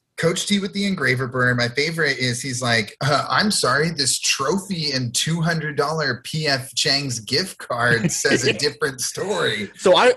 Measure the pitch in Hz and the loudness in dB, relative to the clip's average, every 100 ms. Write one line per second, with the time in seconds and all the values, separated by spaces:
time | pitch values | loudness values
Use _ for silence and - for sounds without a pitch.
0 | _ - 165 190 - 202 190 196 202 180 | _ -2 0 0 0 -2 -2 -2 -2 0
1 | 131 127 131 127 123 123 120 - 151 165 | 0 0 -2 0 2 2 0 0 -2 0
2 | 151 135 127 120 135 123 123 117 101 - | -2 0 -2 -2 -4 -4 0 0 0 -4
3 | 147 139 - 131 208 196 131 131 160 151 | 0 0 2 0 2 2 2 2 0 -2
4 | 131 - - - 139 190 190 175 151 135 | -2 -2 -2 -2 0 -2 -2 -6 -2 -2
5 | 123 - - 170 165 165 151 143 143 160 | -2 -2 -2 0 0 0 -2 -2 -2 0
6 | 143 123 - 160 151 135 123 - 156 139 | -2 -4 -6 -4 0 -2 -2 -2 0 0
7 | 143 120 104 131 185 - - 120 120 117 | -2 -6 -2 -2 -2 -8 -6 0 2 2
8 | 151 - 143 135 127 - 147 143 147 127 | 2 0 2 2 2 0 -2 -2 -4 -4
9 | - - 180 202 - - 139 - 196 175 | -8 -6 -4 -2 -2 -2 -8 0 6 8
10 | 240 | 6